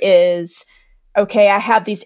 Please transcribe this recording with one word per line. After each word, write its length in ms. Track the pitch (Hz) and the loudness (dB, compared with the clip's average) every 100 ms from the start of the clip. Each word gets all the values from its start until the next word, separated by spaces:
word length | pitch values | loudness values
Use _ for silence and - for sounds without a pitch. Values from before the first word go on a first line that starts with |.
is, 640 | 196 180 180 175 170 - - _ _ _ _ 208 | 2 2 2 -2 -6 -14 -20 _ _ _ _ -4
"Okay, 340 | 202 214 202 | -2 2 2
I 80 | 202 | 2
have 260 | 214 220 | 0 -2
these 200 | 185 208 | -2 -10